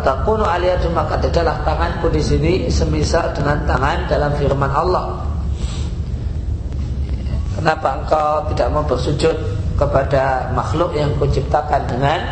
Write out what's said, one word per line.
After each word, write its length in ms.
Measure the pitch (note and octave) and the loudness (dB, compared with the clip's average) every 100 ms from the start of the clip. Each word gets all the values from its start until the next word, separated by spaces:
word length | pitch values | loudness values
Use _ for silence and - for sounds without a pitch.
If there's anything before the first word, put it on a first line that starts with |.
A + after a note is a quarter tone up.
takunu 400 | - C3 - A3 | 0 0 0 2
aliyadu," 480 | F#3+ F3 F3+ F3+ E3+ | 0 0 0 2 0
maka 240 | E3 D3+ - | 0 0 0
tidaklah 400 | - E3 D#3+ D3 | 0 2 2 0
tanganku 480 | D#3+ D#3 E3+ - E3 | 0 0 0 0 0
di 80 | D#3 | 2
sini 320 | C#3 D3 D#3 F#3 - | 2 2 4 2 2
semisal 640 | - D#3 D#3 C#3+ E3 E3+ | 2 2 2 2 2 0
dengan 320 | - D3 D3 | 0 0 0
tangan 400 | D3+ B2+ C#3 E3+ | 0 0 0 0
dalam 320 | - D3+ D3 C#3 | 0 0 0 0
firman 320 | C#3 C3+ C3+ | 0 2 0
Allah. 560 | C#3+ F3 E3+ - - - - - - - - - - - - - - - - - - - - - - - - - - | 0 0 0 -2 -4 -4 -2 -2 -2 -2 -2 -4 -4 -4 -4 -2 -4 -4 -4 -4 -4 -2 -2 -2 -2 -2 -2 -2 -2
Kenapa 480 | D#3+ D#3 C#3+ C#3 | 0 0 -2 -2
engkau 480 | - D#3 D3+ D3+ D3+ | 0 2 2 0 0
tidak 160 | D3 B2 D3+ | 0 0 0
mau 80 | |
bersujud 480 | D3 B2+ - C#3+ E3 - - - - - | 0 0 0 0 0 0 -2 -2 -2 0
kepada 720 | C#3+ C3+ C#3 C#3 C3+ C3 - | 2 2 2 2 2 0 -2
makhluk 400 | A#2+ A2+ - E3+ | -2 0 0 0
yang 160 | D3 C#3+ C3+ | 0 0 2
kuciptakan 720 | C#3 D#3 - D3+ D3 C#3+ B2+ | 2 2 2 0 2 0 0
dengan 320 | B2 C#3 E3+ - | 0 0 0 -2